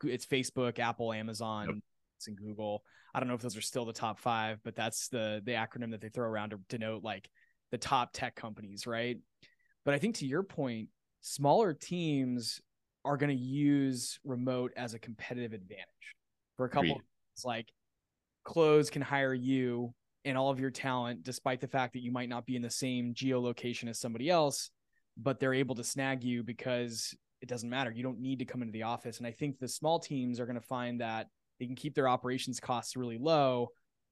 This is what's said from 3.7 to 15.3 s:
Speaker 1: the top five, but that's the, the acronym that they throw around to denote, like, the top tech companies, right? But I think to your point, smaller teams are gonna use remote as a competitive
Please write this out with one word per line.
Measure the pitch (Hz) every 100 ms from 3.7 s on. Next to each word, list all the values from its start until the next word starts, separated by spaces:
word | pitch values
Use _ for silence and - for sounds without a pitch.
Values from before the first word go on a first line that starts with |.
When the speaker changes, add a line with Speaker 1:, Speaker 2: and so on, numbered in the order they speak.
| 135 113
Speaker 1:
the |
top | 110 113 104
five, | 123 113 110 110
but | 117 110
that's | 113 - -
the, | 123 107 107
the | 104
acronym | 113 113 123 117
that | 110
they | 110
throw | 123 117
around | 107 104
to | 104 92
denote, | 123 110 107
like, | 110 95 - _ _ _ -
the | 120
top | - 135 120
tech | - 123 -
companies, | 113 107 107 101 120
right? | 117 120 120 - _ - _ _ _
But | 139
I | 139
think | 214 -
to | 135
your | 151
point, | 196 - 131 113 107 _ _ _
smaller | - - 143 175 208
teams | 143 - 175 165 139 127 123 113 - _ _ _ _
are | - 143
gonna | 147
use | 131 127 143 143 143 135 123 120 -
remote | 147 123 127 127 123 -
as | 123
a | 113
competitive | - 110 -